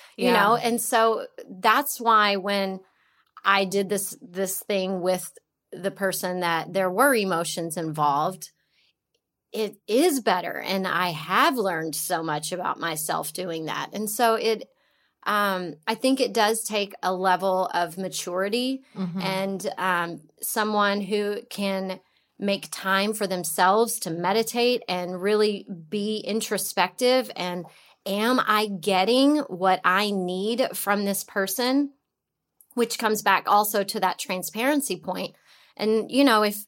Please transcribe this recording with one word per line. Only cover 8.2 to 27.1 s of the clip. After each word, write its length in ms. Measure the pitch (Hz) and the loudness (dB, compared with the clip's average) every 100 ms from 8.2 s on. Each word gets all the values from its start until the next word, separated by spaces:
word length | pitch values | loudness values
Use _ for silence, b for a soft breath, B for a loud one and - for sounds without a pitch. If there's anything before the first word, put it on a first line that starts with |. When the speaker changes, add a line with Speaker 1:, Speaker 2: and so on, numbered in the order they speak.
| 165 185 - _ _ _ _ _ _ _ _ _ _ | 0 -4 -14 _ _ _ _ _ _ _ _ _ _
Speaker 1:
it 240 | 208 208 - - | -4 -4 -6 0
is 340 | 226 349 277 | 4 4 2
better. 380 | 220 180 - - | 2 0 -2 -6
And 260 | - 190 190 | -2 -2 0
I 240 | 170 180 | 0 0
have 460 | 156 160 202 311 254 | -2 0 4 4 2
learned 400 | 190 165 160 151 | 0 -2 -4 -6
so 260 | - 170 | -2 -2
much 300 | 160 151 156 | -2 -4 -4
about 260 | 180 - - | -4 -4 -4
myself 540 | 170 156 - 165 156 | -4 -4 -2 -4 -4
doing 320 | - 185 165 156 | -6 -6 -6 -6
that. 240 | 143 143 | -6 -6
And 160 | - 214 | -6 -6
so 240 | 214 233 | 0 2
it, 300 | 220 220 220 - _ _ _ _ _ - | 2 0 -2 -6 _ _ _ _ _ -2
um, 480 | 208 202 185 175 156 - | 0 0 0 -6 -6 -4
I 80 | |
think 260 | 226 262 262 | 0 2 2
it 120 | 220 | 2
does 300 | 208 214 220 | 2 2 2
take 320 | - 214 202 - | -2 -4 -4 -4
a 100 | 185 | -2
level 540 | 185 190 180 190 185 185 | 0 2 2 2 0 0
of 240 | 175 175 175 | -2 -2 -4
maturity 840 | 185 185 - 180 202 233 254 262 b 190 | -8 -6 -6 -4 -2 0 -2 -4 b -8
Speaker 2:
Mm-hmm. 240 | 180 180 | -6 -4
Speaker 1:
and, 500 | 190 190 196 190 208 - | -2 -2 -4 -4 -6 -4
um, 420 | 185 175 170 170 - _ | 0 0 -2 -8 -16 _
someone 600 | - 226 214 208 202 202 | -4 -2 0 2 2 0
who 400 | 190 208 208 208 - | -2 -2 -2 -4 -8
can 500 | - 196 190 190 185 _ _ _ - | -6 -4 -2 -4 -8 _ _ _ -6
make 300 | 202 202 - | -4 -4 -6
time 420 | - 190 190 208 | -6 0 2 2
for 120 | 214 196 | -2 -2
themselves 720 | 180 165 - 185 208 233 - | -2 -2 4 4 6 2 -2
to 100 | 180 | -6
meditate 720 | 170 175 214 226 233 240 247 - | -2 0 0 0 0 2 0 -2
and 320 | 180 180 180 | -4 -4 -2
really 460 | 190 214 214 202 - 175 160 | 0 2 2 0 -8 -14 -8
be 300 | 208 208 214 | -4 -4 -4
introspective 1120 | - 220 220 208 - - 185 - 247 | -4 -4 -2 -4 -2 0 0 2 2